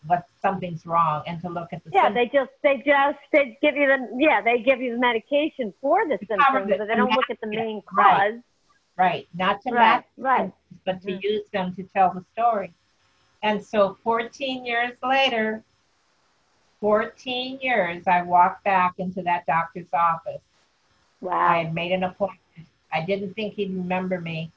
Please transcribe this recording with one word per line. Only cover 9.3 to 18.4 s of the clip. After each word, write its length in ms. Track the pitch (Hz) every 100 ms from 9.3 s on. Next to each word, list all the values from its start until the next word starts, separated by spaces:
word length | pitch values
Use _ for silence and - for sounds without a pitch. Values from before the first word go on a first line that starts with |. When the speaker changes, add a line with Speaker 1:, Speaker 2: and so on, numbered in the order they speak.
Speaker 1:
not 300 | 175 185 202
to 80 | 254
Speaker 2:
Right, 80 | 233
Speaker 1:
mask 280 | 208 - - -
the 60 |
Speaker 2:
right. 160 | 247 247
Speaker 1:
symptoms, 420 | 190 - _ -
but 180 | - 185
to 60 | 190
Speaker 2:
Mm-hmm. 80 | 185
Speaker 1:
use 260 | 196 214 208
them 220 | 202 185 185
to 60 |
tell 280 | 185 202 185
the 100 | 185 185
story. 400 | - 233 214 180 _ _ _ _ _ _ _
And 220 | 214 208
so 320 | - 220 196 190
fourteen 600 | 226 226 233 - 269 254 247
years 260 | 233 240 247
later, 600 | 262 269 269 233 220 220 _ _ _ _ _ _ _ _ _ _ _ _
fourteen 800 | 208 214 226 - 262 247 262 269
years, 460 | 262 233 175 175 190
I 140 | 180
walked 400 | 175 175